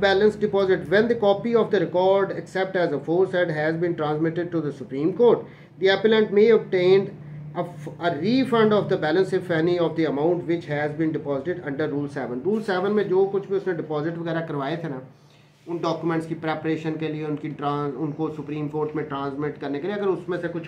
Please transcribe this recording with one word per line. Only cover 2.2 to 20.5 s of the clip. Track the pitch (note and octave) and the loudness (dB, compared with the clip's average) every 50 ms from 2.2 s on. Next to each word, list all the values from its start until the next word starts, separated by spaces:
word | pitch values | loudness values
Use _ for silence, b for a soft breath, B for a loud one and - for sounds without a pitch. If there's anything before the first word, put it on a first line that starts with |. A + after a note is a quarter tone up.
| G3 E3+ | 4 0
except | D#3+ D3 - - - F#3 F#3+ F#3 F#3 F#3 | -2 -6 -8 -6 -2 -2 -2 0 0 0
as | F3 D3+ C#3+ | 0 0 0
aforesaid | C3+ - - E3 F3+ F#3+ F3+ F3+ F3+ F3+ E3+ | -2 -2 0 2 2 2 2 2 0 0 0
has | D#3 D3+ D3+ D#3 E3 E3 F3 | 0 0 0 0 0 0 0
been | F3 E3+ - | -2 -2 -2
transmitted | D3+ D3 D3+ D3+ D#3+ E3 D#3+ E3+ E3+ - E3 | -2 -2 0 0 0 0 0 -2 -4 -2 -2
to | E3 | -4
the | D3+ D3 C3+ - | -4 -4 -6 -8
Supreme | B2+ - C3 C3+ D3 F3 F3+ - | -10 -8 -6 -2 0 0 2 4
Court, | A#3+ A#3 F#3 - - B B B B B B - F3 | 6 6 6 4 2 B B B B B B 0 2
the | F#3+ G3 F#3+ | 2 2 4
appellant | - A3 A3+ A3 G#3+ E3 F#3 | 4 4 4 4 4 4 4
may | G3+ G#3+ A#3 | 6 6 8
obtain | A3+ G3 - - - F#3 F3+ F#3 F#3+ G3 G3 G3 - B B B B B B B - | 6 4 4 0 0 2 4 6 6 6 4 0 -6 B B B B B B B -6
a | E3+ E3+ | -6 -6
f-, | E3+ - - - - - - E3 | -6 -8 -12 -14 -14 -10 -4 -2
a | E3+ | -2
refund | E3+ C#3+ D#3+ G#3 A#3+ C4+ C4 - A#3 A3+ A3 G#3+ G#3+ | -2 0 0 0 2 2 2 2 4 4 4 6 4
of | G#3 E3+ D3 | 4 2 2
the | F#3+ F3+ | 0 0
balance | D#3 D3+ D3+ F#3 F#3+ F#3 F#3+ | 0 2 2 2 2 2 0
if | F3+ F3 - | -2 -2 0
any | E3+ D#3+ D#3+ F3 F3 F3 | 0 2 2 2 2 2
of | E3+ D#3+ D3+ | 0 0 0
the | E3 D#3+ | 0 0
amount | D3 C3+ C#3 D3 E3+ F3+ E3 C#3 D3 | 0 0 0 2 2 0 0 0 -2
which | E3+ E3 D3+ | -4 -4 -2
has | C#3 D3+ D3 D3+ D3+ D3 D3 | -4 -4 -2 -2 -4 -2 -2
been | E3 D#3 D3 C#3 | -2 -2 -2 -4
deposited | - C#3+ C#3+ C3+ C3 E3+ F3+ - - D3 | -4 -2 -4 -4 -2 -4 -6 -6 -6 -6
under | C#3 C#3 D#3 D3 C3+ | -4 -4 -4 -4 -2
Rule | C#3+ D3 C#3+ | -4 -6 -6
seven। | C#3+ C#3+ B2+ A#2 B2 B2+ C3 F3 | -6 -8 -8 -6 -6 -6 -2 -2
Rule | G#3+ A3 G#3 | -2 -2 -2
seven | - F#3 F3+ F3+ G3+ | -2 -2 -2 0 0
में | G#3 G#3 G3 D#3+ | 0 0 0 2
जो | F3+ F#3+ G3 | 2 2 2
कुछ | F#3+ G3 G3 G3 - | 2 0 -4 -4 -2
भी | G3 | -4
उसने | F#3+ F#3+ F#3+ F3+ | -4 -2 -2 -4
डिपॉजिट | D#3+ D3+ D3 D3+ D3+ D3 E3 E3 E3 | -4 -4 -4 -4 -4 -2 -4 -4 -4
वगैरह | E3 E3+ D#3+ E3 | -6 -4 -4 -4
करवाए | D#3+ D#3 D#3 C#3+ C3+ C#3 D#3+ E3 | -4 -4 -4 -4 -4 -4 -4 -4
थे | E3 D#3+ | -6 -6
ना | C#3 B2+ C3 - - b b b b b b b b _ - - | -8 -8 -12 -16 -20 b b b b b b b b _ -12 -8
उन | F3 E3 | -6 -4
documents | E3 E3+ D#3+ - E3 E3+ E3 D#3+ D#3+ - | -2 -2 -2 -2 0 0 0 0 -2 -4
की | E3 | -6
preparation | - - D#3+ D#3 D#3 - D#3 D#3+ D3+ D#3+ D#3+ | -6 -4 -4 -4 -2 -2 -2 -2 -2 -2 -4
के | D#3 D3+ D#3+ D#3 | -4 -4 -4 -4
लिए, | D3+ D3+ D#3 | -4 -4 -4
उनकी | D3+ D3+ C#3+ - D#3 | -4 -4 -4 -6 -8
ट्रांस-, | C#3+ - D3 C#3+ C#3+ C#3+ D3 C#3+ C3+ | -8 -4 -4 -2 -2 -2 -2 -4 -4
उनको | A#2+ D#3+ D3+ C#3+ D3 D#3+ D3+ | -4 -4 -4 -4 -4 -4 -4
Supreme | - - C#3 C3+ D3 D3+ D3+ C#3+ | -4 -6 -8 -8 -6 -6 -6 -4
Court | D3 D3+ D3+ D3+ - | -2 -2 -4 -2 -2
में | D#3 D3 | -4 -6
transmit | D3 C#3+ C#3 C#3 C#3 C3+ C#3 D3 D3 C#3 - | -4 -6 -6 -6 -6 -4 -4 -4 -4 -6 -6
करने | D3+ C3+ C#3+ C#3+ | -8 -6 -6 -4
के | D3 F#3 | -4 -4
लिए, | G#3 | -4
अगर | G3+ G3 G3 | -2 0 -2
उसमें | F3+ D#3+ - E3 F3 E3+ | -2 -2 -2 -6 -6 -4
से | E3+ | -4
कुछ | E3+ | -4